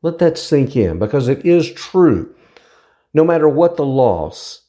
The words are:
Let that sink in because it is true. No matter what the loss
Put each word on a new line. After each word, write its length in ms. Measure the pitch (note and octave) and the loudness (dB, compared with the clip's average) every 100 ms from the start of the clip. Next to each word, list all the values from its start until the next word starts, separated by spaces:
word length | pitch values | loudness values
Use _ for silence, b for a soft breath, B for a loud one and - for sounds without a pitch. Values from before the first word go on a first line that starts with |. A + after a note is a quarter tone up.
Let 180 | D#3+ E3 | -6 0
that 180 | E3+ E3 | 0 0
sink 400 | - D3 C3 B2+ | -2 0 0 0
in 200 | F#2+ E2 | -2 -2
because 300 | G#2 C#3+ B2 | -4 -2 -2
it 180 | C#3 F3 | -2 2
is 240 | F3 D#3+ | 2 0
true. 640 | - - F3+ E3 A#2 G#2+ b b b b b b b b D3+ | -8 -4 2 2 2 -4 b b b b b b b b 0
No 80 | |
matter 260 | D#3+ E3 D3+ | 2 4 2
what 280 | C#3+ E3+ E3+ | 4 0 0
the 80 | C#3+ | -2
loss 760 | C3+ B2 E2+ D#2 - - - | 2 2 0 -6 -12 -18 -20